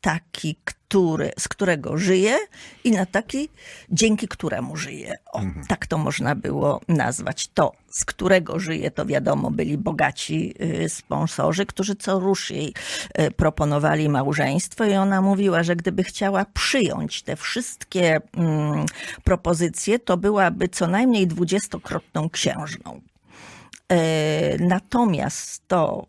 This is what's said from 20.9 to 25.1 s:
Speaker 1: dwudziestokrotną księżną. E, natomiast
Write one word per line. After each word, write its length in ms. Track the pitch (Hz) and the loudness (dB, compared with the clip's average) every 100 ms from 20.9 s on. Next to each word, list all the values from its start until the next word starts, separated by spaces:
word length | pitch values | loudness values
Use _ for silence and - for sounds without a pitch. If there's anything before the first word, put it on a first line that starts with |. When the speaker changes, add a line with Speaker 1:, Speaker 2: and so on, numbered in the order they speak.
| 190 254 226 185 | 4 4 4 2
Speaker 1:
dwudziestokrotną 1040 | 165 170 190 - - - 165 - - 160 | 2 0 0 -2 -10 -6 -8 -6 -4 -4
księżną. 720 | - - - 151 - - - _ _ _ - - - - - _ | -2 -2 -2 -8 -12 -14 -18 _ _ _ -20 -20 -20 -20 -20 _
E, 680 | 175 160 160 156 156 147 - | 2 4 2 2 2 0 2
natomiast 1120 | 175 180 - 247 233 | 2 2 0 2 2